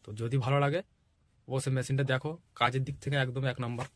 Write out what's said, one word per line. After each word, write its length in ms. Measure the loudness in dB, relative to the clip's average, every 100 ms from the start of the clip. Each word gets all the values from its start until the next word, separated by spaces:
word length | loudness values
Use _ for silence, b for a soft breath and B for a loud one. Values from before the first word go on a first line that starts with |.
তো 40 | -12 -6
যদি 160 | 0 0
ভালো 140 | 2 4
লাগে 160 | 4 0 -6 _ _ _ _ _ -6
অবশ্যই 240 | -2 0 0
মেশিনটা 260 | 0 0 2
দেখো, 180 | 0 -2 -8 _
কাজের 280 | 0 2 2 -2
দিক 100 | -4
থেকে 140 | -2 0
একদম 260 | 0 0 -2
এক 60 | -2
নাম্বার। 220 | -4 -4 -8